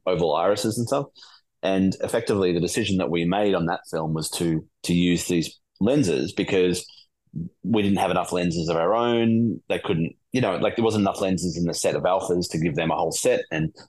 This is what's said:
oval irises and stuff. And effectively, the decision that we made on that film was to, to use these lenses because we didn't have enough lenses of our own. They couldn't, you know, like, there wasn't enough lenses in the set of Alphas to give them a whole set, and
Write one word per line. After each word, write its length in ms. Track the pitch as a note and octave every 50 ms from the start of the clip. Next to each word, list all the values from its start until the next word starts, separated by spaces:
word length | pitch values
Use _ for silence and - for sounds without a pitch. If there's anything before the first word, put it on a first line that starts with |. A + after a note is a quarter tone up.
| -
oval 300 | F#2 F#2 E2 F2 D#2+ D2
irises 420 | D#2+ F2 G2 G#2 G#2+ - A2+ A2 A#2+
and 100 | A#2+ A#2
stuff. 200 | C3+ C#3+ C#3+ - _ - - - - - _ _ _ _ -
And 320 | F#2 F#2+ F#2+ F#2+ F#2+ F#2 -
effectively, 500 | - G2+ - A#2 A2+ - A2+ G2+ F#2+ F2+ F2
the 60 | F2
decision 380 | E2+ E2+ - A#2+ A2 F#2+ G2 F2+
that 120 | F2 C2
we 160 | E2 F2 E2+
made 300 | E2+ F#2 G2+ G#2+ G#2 F#2+
on 100 | F2+ E2 E2
that 120 | F2 - - -
film 240 | - D#2+ D#2+ D#2+ D#2
was 160 | D#2+ D#2 -
to, 340 | - - F2 E2+ D#2+ D#2+ - - _ _ -
to 100 | - F2
use 340 | F2 F2 F2+ F2 F2 - -
these 320 | F2+ E2+ E2 - - - _ _ _ -
lenses 540 | F#2+ A2 C#3 D3+ C3 F2+ D2+ C2 C2 F#2+ -
because 520 | - G2 - G2+ F#2+ F2+ F2+ E2+ - - - - - - _ _ _ _ _ - - E2 F2 - _ -
we 180 | F#2 A2+ G#2+
didn't 160 | G2+ G2+ G2+ F#2
have 140 | F#2+ F#2
enough 200 | F2+ F2+ E2+ -
lenses 380 | F2+ F2+ F2+ F2 D#2+ F2 E2 D#2+
of 60 | E2+
our 180 | E2 E2 F2 G#2
own. 680 | A#2 A#2+ A#2+ A#2 A#2 A#2 A2+ A2+ A2+ A#2 A2+ F#2 - - -
They 100 | F#2+ F2
couldn't, 340 | - - G2 D#2+ E2 D#2+ - _ _ _ -
you 80 | C3
know, 160 | - G2+ F2+ -
like, 180 | - - -
there 100 | - A2+
wasn't 160 | A2+ G#2 G#2+ G2+
enough 180 | G2 F#2+ -
lenses 360 | G2+ F#2+ F#2+ E2+ F2 F2+ D#2 E2+
in 60 | F2
the 80 | E2+ D#2+
set 220 | - - E2+ D2
of 80 | D2+ D2
Alphas 460 | F2+ F2+ F#2+ - - F2+ F2 F2 -
to 80 | - E2
give 160 | D#2 E2+ D2
them 160 | D#2 E2 E2
a 40 | D#2+
whole 160 | D#2+ E2+ D#2+ D2+
set, 320 | - - B2+ B2 - - -
and 240 | E2 D#2 D#2 D#2+ - - -